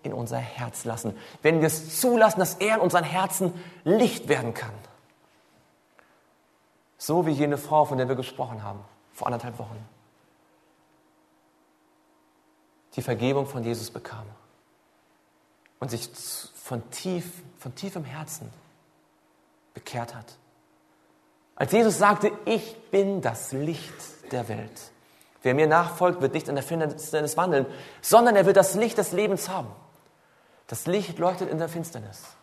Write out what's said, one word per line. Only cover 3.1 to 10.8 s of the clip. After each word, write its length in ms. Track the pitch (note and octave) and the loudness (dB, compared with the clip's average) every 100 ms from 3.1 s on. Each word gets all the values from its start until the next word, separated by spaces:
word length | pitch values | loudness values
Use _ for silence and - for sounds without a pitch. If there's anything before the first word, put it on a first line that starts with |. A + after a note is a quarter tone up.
| F3 F#3+ - F#3 - - - - | -2 -2 0 -2 -2 -16 -8 2
Licht 420 | G#3+ A#3+ - - | 4 4 0 0
werden 260 | C3+ A#2+ | 0 0
kann. 200 | A2 A2+ G#2+ - - _ _ _ _ _ _ _ _ _ _ _ _ _ _ _ _ _ _ _ _ | -6 -10 -14 -20 -20 _ _ _ _ _ _ _ _ _ _ _ _ _ _ _ _ _ _ _ _
So 280 | - D#3+ D#3+ | -2 0 2
wie 60 | |
jene 260 | D3 D3 C#3+ | 2 0 0
Frau, 280 | - D3+ D3 | 2 2 4
von 120 | C3+ | 2
der 120 | B2+ | 0
wir 60 | B2+ | -2
gesprochen 480 | B2+ - B2+ A2 | -4 -8 -8 -8
haben, 200 | G#2 G2+ G#2 _ _ | -12 -12 -16 _ _
vor 140 | - - | -8 -4
anderthalb 300 | A#2 A#2+ A2 | -4 -8 -12
Wochen. 200 | A2 A2 A2 _ _ _ _ _ _ _ _ _ | -12 -14 -18 _ _ _ _ _ _ _ _ _